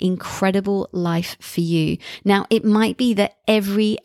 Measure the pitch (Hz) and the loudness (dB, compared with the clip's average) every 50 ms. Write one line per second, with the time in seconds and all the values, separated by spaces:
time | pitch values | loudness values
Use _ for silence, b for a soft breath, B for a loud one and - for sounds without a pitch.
0 | 190 185 180 175 - - - - 196 190 190 196 190 202 202 196 - - - 175 | -2 -2 -2 -2 -6 -10 -6 -2 0 0 0 0 0 0 -2 -2 -2 -4 -4 -2
1 | 175 170 165 170 175 - - _ - - - 175 170 165 170 165 156 156 160 B | -2 0 0 -2 -2 -6 -10 _ -16 -8 -4 -2 -2 0 0 0 0 0 -2 B
2 | B B B B B 196 196 196 - - 226 220 - 208 208 214 226 - - - | B B B B B 2 2 2 2 0 0 2 2 2 2 4 2 0 0 0
3 | 254 240 220 196 202 - - _ - - 220 214 196 196 196 214 214 214 214 - | 0 0 2 2 0 -2 -2 _ 0 2 2 2 2 0 0 0 2 0 0 0